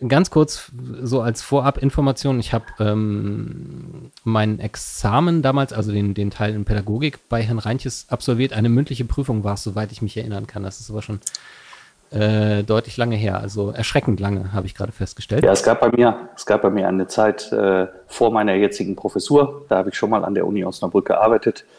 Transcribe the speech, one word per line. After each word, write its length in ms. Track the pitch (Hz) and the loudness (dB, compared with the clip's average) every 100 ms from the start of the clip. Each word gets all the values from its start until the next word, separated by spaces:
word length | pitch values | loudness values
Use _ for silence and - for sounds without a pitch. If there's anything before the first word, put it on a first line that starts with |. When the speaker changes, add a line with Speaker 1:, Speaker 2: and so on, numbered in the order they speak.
| 123 | 2
Speaker 1:
ganz 240 | 139 190 | 2 4
kurz 420 | 156 151 - - 123 127 120 | 4 2 0 -12 -14 -12 -8
so 200 | 127 127 | -2 0
als 180 | 117 127 | 0 -2
Vorabinformation, 1000 | - 139 139 - 139 156 139 127 139 127 | 0 0 2 0 0 2 2 0 0 -2
ich 140 | - | -2
hab, 120 | 113 - - | -4 -6 -2
ähm, 1300 | 107 107 107 104 104 107 110 - - - - - - - | 0 0 0 -2 -4 -4 -8 -10 -14 -14 -16 -16 -18 -8
mein 360 | 113 110 107 107 | -2 2 2 0
Examen 800 | 107 - - - 104 120 170 170 | -6 -8 -12 -4 0 2 4 2
damals, 320 | 135 139 135 | 2 2 0
also 180 | 110 107 | -2 -2
den, 220 | 101 101 | 0 0
den 180 | 98 101 | 0 -4
Teil 240 | - 107 | -2 -4
in 120 | 107 101 | -2 -2
Pädagogik 640 | 107 101 110 151 - _ | -2 -2 -2 -2 -4 _
bei 120 | 117 | -2
Herrn 160 | 117 113 | 0 -2
Reintjes 480 | - 123 131 - - | -2 -4 -6 -10 -6
absolviert. 420 | 127 - 117 131 | -4 -2 0 0
Eine 160 | 110 117 | 2 4
mündliche 380 | 120 151 123 117 | 4 2 -2 -4
Prüfung 360 | - 135 113 | -2 -2 -2
war 120 | 104 | -2
es, 100 | 101 | -4
soweit 260 | - 101 107 | -4 -4 -6
ich 120 | 98 | -6
mich 160 | 104 107 | -6 -6
erinnern 280 | 110 101 98 | -6 -6 -8
kann. 160 | 104 | -8
Das 180 | 95 - | -8 -10
ist 100 | - | -10
aber 100 | 104 | -10
schon, 200 | - 104 - - - - - - - _ _ | -8 -10 -10 -14 -16 -20 -20 -20 -20 _ _
äh, 480 | 107 107 107 107 104 | 0 2 4 4 2
deutlich 340 | 107 110 - - | 2 0 0 -2
lange 200 | 120 107 | -2 0
her, 240 | 107 95 | -2 -2
also 300 | 101 104 101 | -4 -4 -4
erschreckend 500 | - 107 147 131 95 | -4 -2 0 0 0
lange, 320 | 98 98 92 | 0 -2 -4
habe 140 | 98 95 | -4 -6
ich 80 | |
gerade 180 | - 95 | -6 -8
festgestellt. 520 | - 95 - - 113 | -6 -8 -8 -4 2
Speaker 2:
Ja, 80 | - | 4
es 120 | - | 4
gab 160 | 120 110 | 4 4
bei 100 | 120 | 4
mir, 380 | 120 120 - - - | 6 4 4 -6 -8
es 100 | - | 0
gab 160 | 107 | 2
bei 80 | 98 | 2
mir 160 | 101 92 | 2 0
eine 220 | 95 90 | 0 0
Zeit, 420 | - 107 104 - | 2 2 2 -2
äh, 380 | 110 98 92 92 - - | 0 2 2 0 -6 -18
vor 240 | - 117 | 0 2
meiner 240 | 110 104 | 4 2
jetzigen 400 | 95 101 - 92 | 4 2 0 -6
Professur, 680 | 98 101 98 - 143 139 135 - | -4 -4 -4 2 4 4 0 -2
da 100 | 95 | 0
habe 100 | 95 | 0
ich 80 | - | -2
schon 140 | 107 | 0
mal 140 | 110 | 0
an 100 | 92 | 0
der 120 | 98 87 | 0 0
Uni 180 | 101 | -2
Osnabrück 420 | 92 - 87 101 - | -4 -4 -2 0 2
gearbeitet. 580 | - 110 113 117 - - | 4 4 4 2 -2 -6